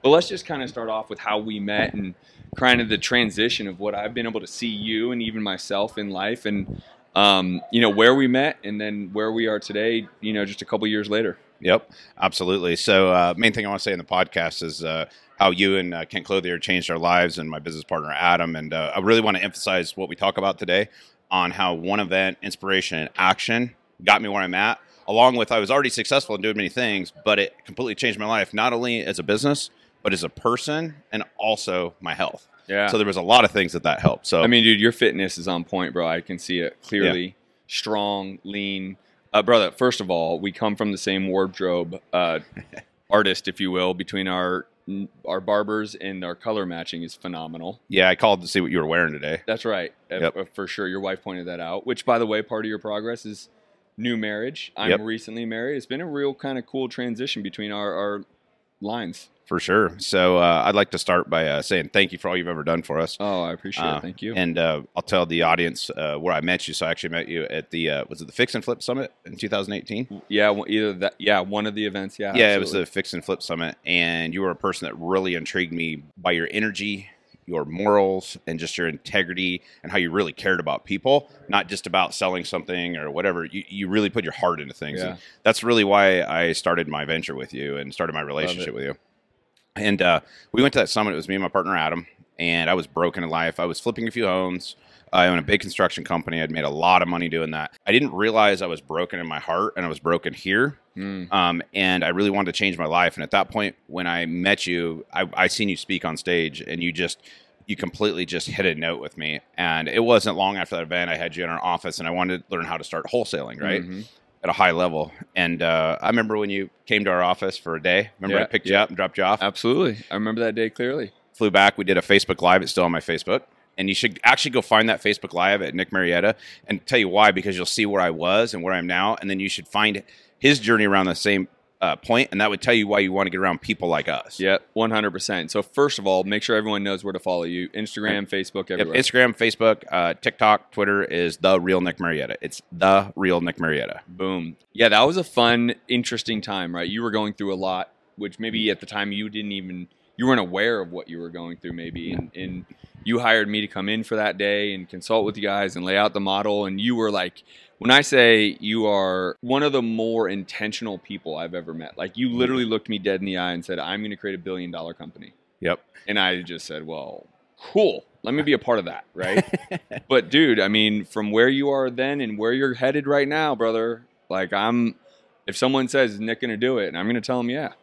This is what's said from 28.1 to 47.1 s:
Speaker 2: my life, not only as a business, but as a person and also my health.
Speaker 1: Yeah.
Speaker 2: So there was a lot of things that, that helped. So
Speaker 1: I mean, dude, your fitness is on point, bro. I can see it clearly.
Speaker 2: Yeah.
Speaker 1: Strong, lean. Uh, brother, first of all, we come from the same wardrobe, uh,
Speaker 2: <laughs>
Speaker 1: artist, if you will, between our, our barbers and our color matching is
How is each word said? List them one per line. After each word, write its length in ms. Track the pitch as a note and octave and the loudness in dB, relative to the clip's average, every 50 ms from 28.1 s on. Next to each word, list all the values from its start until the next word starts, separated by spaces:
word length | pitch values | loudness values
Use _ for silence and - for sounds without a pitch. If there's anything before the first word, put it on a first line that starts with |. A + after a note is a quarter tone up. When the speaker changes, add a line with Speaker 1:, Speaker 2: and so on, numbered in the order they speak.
| G#2 G2+ | -2 -2
Speaker 2:
my 80 | G#2+ | -2
life, 260 | G#2+ A2+ G#2+ F#2+ - - | -2 0 0 0 -2 -2
not 220 | G#2+ A2 B2 B2 | 0 0 0 0
only 280 | A#2 A#2+ B2 A#2 A#2 D#2 | 0 -2 -2 -2 -2 -2
as 160 | D#2 G2+ - | -4 -6 -6
a 40 | E2+ | 0
business, 480 | D2 G2+ A2 C3+ C#3+ D3 C#3+ - - _ _ _ _ _ _ _ | 0 0 2 2 2 0 0 -4 -10 _ _ _ _ _ _ _
but 100 | - G2 | -2 -2
as 100 | F2 E2 | -2 -4
a 60 | D#2+ | -6
person 680 | _ - - A#2 A#2+ B2 - - D3 D#3 E3 E3 D3+ D3 _ _ | _ -2 0 0 0 0 -2 -4 -4 -4 -6 -8 -10 -16 _ _
and 140 | - G#2+ - - _ - | -8 -8 -8 -8 _ -4
also 560 | G#2 A2 A2 G#2 - - F#2 F#2 F2 F2 - _ | -2 0 0 0 -2 -4 -2 -2 -2 -4 -8 _
my 140 | - E2+ D2+ | -8 -8 -4
health. 340 | - F#2 C#2 - - _ _ _ _ _ | -4 -4 -4 -6 -10 _ _ _ _ _
Speaker 1:
Yeah. 220 | - F#2+ G2+ G#2 G#2 | -4 -2 0 0 2
Speaker 2:
So 100 | G2+ G#2+ | 2 2
there 80 | G#2+ | 2
was 100 | G2+ F#2+ | 2 0
a 60 | F#2 F2 | -2 4
lot 200 | F2+ A#2 B2 A#2 | 4 6 6 6
of 40 | G2 | 4
things 220 | - G#2 F#2 E2 - | 4 2 0 0 -2
that, 120 | F2 - | -2 0
that 160 | D#2 D2 - | 0 -2 2
helped. 260 | - D#2+ A#1+ - _ | 2 0 0 0 _
So 160 | - - E2+ D#2+ | 0 2 4 4
Speaker 1:
I 40 | - | 6
mean, 140 | A#2+ A#2+ A2+ | 4 6 6
dude, 140 | A2+ A2+ G2+ | 6 4 6
your 140 | G#2 A#2 A#2 | 4 2 2
fitness 460 | - B2 G#2 - F2+ F#2+ F#2 - F2 | 4 2 2 2 0 -4 -4 -4 -8
is 100 | E2+ F#2 | -6 -4
on 160 | F2+ E2+ E2+ | -4 -4 -4
point, 300 | - - F#2 F2+ D2 B1+ | -4 -4 -4 -4 -2 -2
bro. 120 | F2 E2+ | -2 -2
I 140 | E2 E2 F2 | -2 -2 -4
can 180 | F2 - F#2 E2+ | -6 -8 -12 -12
see 200 | - - F#2 F2 | -6 -4 -4 -2
it 160 | E2+ D#2 - _ _ | -2 -4 -6 _ _
clearly. 420 | - - G2+ G2 F2+ D#2 F2+ F2+ | -4 0 2 2 2 2 0 -4
Speaker 2:
Yeah. 80 | F#2 F#2+ _ _ _ _ _ _ _ | -6 -10 _ _ _ _ _ _ _
Speaker 1:
Strong, 720 | - - - A2 G#2+ G#2 G2+ G#2 G2+ G2 F#2+ F#2+ F#2+ F2+ _ | -10 -8 -4 -2 -2 0 0 0 -2 -4 -6 -8 -12 -14 _
lean. 540 | F#2+ G2+ G2+ G2+ G2 G2 F#2+ F#2+ F#2+ F#2+ _ _ _ _ _ _ _ - | -10 -8 -6 -4 -4 -4 -6 -6 -10 -12 _ _ _ _ _ _ _ 2
Uh, 100 | G#2+ G#2 | 2 4
brother, 280 | F#2+ A#2+ A2+ G2+ F2 | 6 6 6 6 4
first 320 | - - B2+ B2+ A#2 - G#2 | 0 2 0 2 2 0 -2
of 80 | F2+ | -2
all, 280 | F2+ E2+ E2 E2 E2+ D#2+ | 0 0 0 0 -2 -2
we 140 | F2+ G2+ F2 | -4 -6 -4
come 240 | - A#2 G#2+ G#2 | -2 -2 -2 0
from 160 | G2 A2 G#2 G2+ | 0 -2 -2 -2
the 60 | F#2 | -4
same 300 | - G2+ F#2+ F#2+ F#2+ F#2+ | -2 -2 -2 0 0 0
wardrobe, 760 | F#2 F#2+ F#2+ F#2+ F2+ - F#2+ F#2 F2 F2 F2 E2 F2 F#2 _ _ - | 0 0 0 0 -2 -4 -2 0 0 0 -2 -4 -8 -14 _ _ 0
uh, 280 | F2+ F2+ E2+ E2 D#2+ - _ - - F#2+ _ - | 0 0 2 0 -4 -6 _ -18 -20 -18 _ -20
Speaker 2:
<laughs> 360 | - - _ _ _ _ _ | -20 -20 _ _ _ _ _
Speaker 1:
artist, 380 | G2+ G#2 G#2 G2 F#2 - - - | 4 4 4 4 2 0 -4 -8
if 140 | F2+ - G2 | -6 -4 -4
you 80 | F#2 | -2
will, 240 | F2+ F2+ F2+ F2+ F#2 | 0 0 0 0 0
between 340 | F2+ F#2 - - G2 F#2+ F#2+ | -2 -6 -6 -4 -4 -2 -2
our, 380 | F#2 F2+ F2+ F2+ F2+ F2+ - _ _ _ _ - G2 G2 G2+ - _ _ _ | -2 0 0 0 -2 -4 -6 _ _ _ _ -10 -8 -8 -8 -10 _ _ _
our 140 | - F2 F#2+ | -6 -6 -4
barbers 540 | F#2 F2+ G#2 G#2 G#2 G2+ G#2+ G#2+ G#2+ G#2 G#2 | 0 0 0 0 0 0 -2 -4 -4 -6 -10
and 280 | - - G2 F#2+ F#2 F2+ | -10 -10 -10 -8 -8 -8
our 120 | F2 F2 | -8 -10
color 320 | _ - A#2 A2 G#2+ G2 | _ -6 -4 -4 -4 -4
matching 360 | F2+ E2+ E2 E2 - - E2 E2+ | -4 -6 -8 -8 -10 -8 -10 -10
is 120 | D#2+ | -12